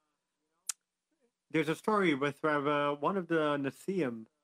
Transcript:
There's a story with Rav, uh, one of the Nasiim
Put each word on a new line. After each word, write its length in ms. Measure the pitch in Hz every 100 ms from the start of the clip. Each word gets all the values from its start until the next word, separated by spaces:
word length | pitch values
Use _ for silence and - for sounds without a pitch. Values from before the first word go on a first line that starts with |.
| _ _ _ _ _ _ - - _ _ _ _ _ _ _
There's 180 | 156 151
a 60 | 156
story 380 | - 214 185
with 300 | 139 143 135
Rav, 240 | 156 147 139
uh, 280 | 147 143 143
one 220 | 151 196
of 100 | 170
the 300 | 165 151 143
Nasiim 680 | 135 - - 190 139 113 110 _